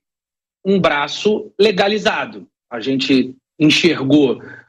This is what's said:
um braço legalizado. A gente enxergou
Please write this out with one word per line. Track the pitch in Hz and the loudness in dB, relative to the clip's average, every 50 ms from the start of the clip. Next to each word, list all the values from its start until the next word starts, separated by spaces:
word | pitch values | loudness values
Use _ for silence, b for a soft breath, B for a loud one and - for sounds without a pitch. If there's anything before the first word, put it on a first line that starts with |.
| _ _ _ _ _ _ _ _ _ _ _ _ - | _ _ _ _ _ _ _ _ _ _ _ _ -2
um | 190 202 190 | 0 2 2
braço | 165 165 147 143 143 147 - - - 208 214 220 - - - - | 2 2 0 0 -2 -4 -6 -4 -2 -2 -2 -2 -4 -8 -2 0
legalizado. | 202 220 196 180 202 202 214 208 180 214 180 151 135 117 104 101 90 - _ _ _ _ | 0 2 2 2 0 0 0 -2 -2 -2 -2 -2 -6 -8 -10 -16 -20 -20 _ _ _ _
A | 123 117 | -12 -6
gente | 107 131 135 131 131 - 139 131 117 127 131 - _ _ _ - | -4 -2 -2 -2 0 2 2 2 0 -2 -6 -14 _ _ _ 0
enxergou | 156 151 139 - - 170 147 135 135 135 143 151 143 123 110 B B B B B B | 2 2 2 2 2 0 0 0 0 2 4 4 4 2 0 B B B B B B